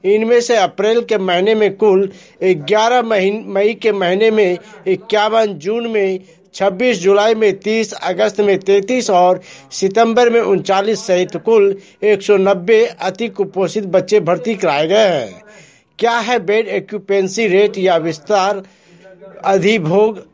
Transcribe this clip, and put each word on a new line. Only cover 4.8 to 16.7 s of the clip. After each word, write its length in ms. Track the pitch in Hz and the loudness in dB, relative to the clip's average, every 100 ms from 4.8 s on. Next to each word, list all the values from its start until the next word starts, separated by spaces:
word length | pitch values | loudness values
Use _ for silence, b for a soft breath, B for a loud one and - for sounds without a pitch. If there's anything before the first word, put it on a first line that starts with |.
| 185 | -4
इक्यावन, 600 | 185 - 214 214 226 214 | -4 -2 -2 0 0 0
जून 400 | 165 165 233 233 | -4 -6 -4 -4
में 340 | 220 190 185 b b b | -2 -2 -4 b b b
छब्बीस, 440 | - 196 185 254 202 | -4 -2 0 -2 0
जुलाई 360 | 185 202 214 | 2 2 2
में 240 | 220 214 190 | 2 0 0
तीस, 340 | 196 226 202 | -2 -2 -4
अगस्त 480 | - 175 180 214 202 | -6 -6 -2 -2 0
में 180 | 208 190 | 0 0
तैंतीस 520 | 190 202 196 254 214 | 2 0 0 -4 0
और 300 | 180 180 185 B B B | 2 4 2 B B B
सितंबर 580 | - 196 196 233 226 240 | -4 -2 2 2 2 2
में 100 | 233 | 2
उनचालीस 680 | 196 196 190 196 202 196 - | 2 -2 0 -2 0 -4 -2
सहित 300 | 180 180 170 | -2 -2 -4
कुल 400 | 220 226 196 196 B B | 0 2 2 -2 B B
एक 200 | 208 202 | 0 0
सौ 140 | 202 202 | 2 2
नब्बे 480 | 190 190 175 220 226 | 2 0 2 2 2
अति 420 | - 185 190 226 | -2 -8 -6 -8
कुपोषित 560 | 196 196 185 180 214 | -6 -6 -2 -4 -4
बच्चे 360 | 196 180 185 214 | -2 -2 2 0
भर्ती 340 | 165 175 220 | 0 -2 -2
कराए 320 | 202 180 143 160 | -2 -2 0 0
गए 220 | 208 208 | 2 2
हैं। 340 | 156 107 90 - B B B B - | 0 -4 -12 -20 B B B B -4
क्या 200 | 226 233 | -2 -2
है 200 | 214 247 | -2 -4
बेड 300 | 175 214 | 0 -2
ऑक्यूपेंसी 800 | 214 | -2